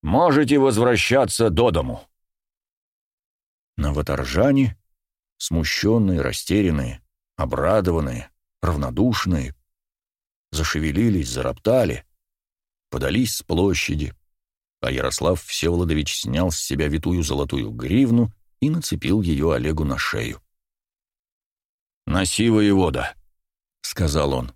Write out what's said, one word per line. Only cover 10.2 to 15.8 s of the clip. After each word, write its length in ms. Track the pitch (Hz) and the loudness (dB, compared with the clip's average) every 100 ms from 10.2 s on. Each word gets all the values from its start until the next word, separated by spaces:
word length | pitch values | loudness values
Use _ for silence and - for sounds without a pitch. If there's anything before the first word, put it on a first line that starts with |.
| _ _ _ | _ _ _
зашевелились, 760 | 78 80 78 78 76 117 95 65 | -6 -4 -2 -2 0 2 0 -2
зароптали, 760 | 62 64 - - 127 101 58 - _ _ _ _ _ _ _ _ | -4 -6 -4 2 2 2 -2 -10 _ _ _ _ _ _ _ _
подались 460 | 65 67 95 117 - | -6 -2 0 -2 -4
с 60 | |
площади, 720 | - 82 98 85 - 78 73 - _ _ _ _ _ _ | -4 0 2 0 -2 -4 -6 -10 _ _ _ _ _ _
а 100 | 62 | -4
Ярослав 520 | 65 67 - 82 90 | -2 -4 -2 -2 -2
Всеволодович 800 | - - 85 85 | -4 -4 -2 0